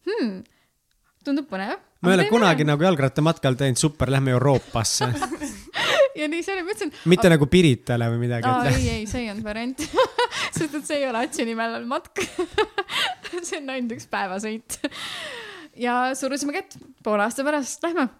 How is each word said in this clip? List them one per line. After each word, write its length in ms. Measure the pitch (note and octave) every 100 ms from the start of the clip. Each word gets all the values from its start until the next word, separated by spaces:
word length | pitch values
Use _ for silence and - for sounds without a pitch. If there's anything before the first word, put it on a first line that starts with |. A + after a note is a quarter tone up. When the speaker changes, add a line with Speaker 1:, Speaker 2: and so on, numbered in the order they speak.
| -
Speaker 1:
Hmm, 280 | A4+ B3+ F#3+ - _ _ _ _ _ _ _ C#4+
tundub 200 | C#4 C#4+
põnev. 300 | F#3+ G3 E4+ _ _
Speaker 2:
Ma 80 | F3
ei 20 |
Speaker 1:
Aga 0 |
Speaker 2:
ole 140 | F#3 G3+
Speaker 1:
teeme. 60 |
Speaker 2:
kunagi 320 | A#3 G3+ D#3 D3+
nagu 160 | D3
jalgrattamatkal 720 | F3+ E3 C3 - D3+ E3 - B2+
teinud, 220 | C#3 A#2+
super, 300 | D#3+ - B2
lähme 220 | C3+ C3+
Euroopasse. 720 | B2 C3+ C3 - A#2 G#2 - -
Speaker 1:
<laughs> 20 | B2+ E4 C#4+ C#4+ G3+ - - A#5 - C5+ C5+
Ja 80 | D4+
nii 80 | E4
see 140 | F4
oli, 80 | G4
mõtlesin, 260 | F4 G#4+ F4 - -
Speaker 2:
Mitte 140 | F3+ G3+
Speaker 1:
aga 60 |
Speaker 2:
nagu 100 | D#3+ C#3
Piritale 540 | F3+ E3 B2 - A#2+ A#2
või 140 | A#2
midagi, 260 | A#2+ A#2+ A#2
Speaker 1:
Aa, 140 | B3+
Speaker 2:
et 140 | - C4
Speaker 1:
ei, 80 | B3
ei, 140 | A3+
see 160 | G#3+ B3+
ei 80 | A#3
olnud 160 | G3+
variant. 380 | A3 G#3+ A#3+ C4 D#4 E4 B4+ -
<laughs> 380 | A#4+ - E4 -
Sest 220 | D#4+ D4
et 80 | D4
see 140 | D4+
ei 20 |
ole 160 | C4+ A3+
Atsi 240 | B3 -
nimel 300 | A#3 A3+ A3+ A#3
matk. 380 | A#3 D4 - - F#4 - F4+ - G#4+ -
<laughs> 680 | F#4 - - F#5 - F4
See 140 | F4 E4
on 100 | C#4
ainult 240 | C4 A#3+ A#3+
üks 80 | -
päevasõit. 720 | G#3 G3 F#3+ G#3+ A3 _ - C#4+ - - F5 D#5+ B4 G#4+ G4 D4+ -
Ja 220 | A#3+ B3 B3+ C4
surusime 380 | C4 C4+ C#4+ D#4+
kätt. 220 | F#4+ - - -
Poole 220 | - G#3+ G#3
aasta 180 | A#3
pärast 400 | C#4 D4+ B3+ -
lähme. 220 | E4+ E4+ B3+ -